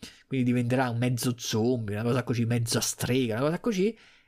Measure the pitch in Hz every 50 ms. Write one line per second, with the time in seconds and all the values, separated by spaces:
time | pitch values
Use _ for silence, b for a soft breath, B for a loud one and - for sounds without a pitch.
0 | B B B B B B 135 135 123 123 120 123 120 117 127 127 131 123 117 117
1 | 123 123 127 117 - 127 117 - - - - 110 110 123 127 120 113 101 104 104
2 | 113 120 139 127 117 - 127 117 117 113 120 117 117 117 - 117 - - - -
3 | - - 123 135 127 113 107 113 139 151 170 175 - 247 214 180 185 226 220 B
4 | B B B B B